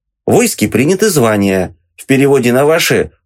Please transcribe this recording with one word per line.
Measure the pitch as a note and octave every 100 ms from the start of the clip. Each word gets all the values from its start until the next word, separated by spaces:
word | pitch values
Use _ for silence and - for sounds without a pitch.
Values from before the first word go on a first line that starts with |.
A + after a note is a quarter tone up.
| _ _ -
В |
войске | D3 A#3+ - G#2+
приняты | G#2 C#3+ F#3+ G#3+
звания – | D#3 A2+ G#2+ G2+ F#2+ E2+ - _ -
В | -
переводе | C3+ C#3 C#3 A#2+
на | B2 D3
ваши | E3 - A2+ - _